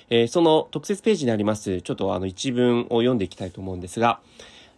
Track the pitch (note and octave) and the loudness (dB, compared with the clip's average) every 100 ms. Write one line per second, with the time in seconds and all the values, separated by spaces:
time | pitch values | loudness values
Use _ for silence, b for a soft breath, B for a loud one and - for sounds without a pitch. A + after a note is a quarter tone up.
0 | B A#2 A#2 F3 E3 D#3 - D#3 - G3 | B 2 2 4 4 4 0 -8 -6 -2
1 | A3+ G3 B2+ G#2+ G#2 G#2+ G#2 F2+ - B2+ | 0 0 0 0 0 -2 -4 -6 -4 -4
2 | F#2+ F#2+ F#2+ F#2 C3+ B2 B2 A#2+ - A#2 | -2 -2 -4 -6 -4 2 2 2 0 0
3 | B2 B2 F#2 - F#2 - F#2+ F#2 F2+ A2+ | 2 0 -4 -8 -12 -10 -10 -10 -8 0
4 | A#2 - B B B B B | 0 0 B B B B B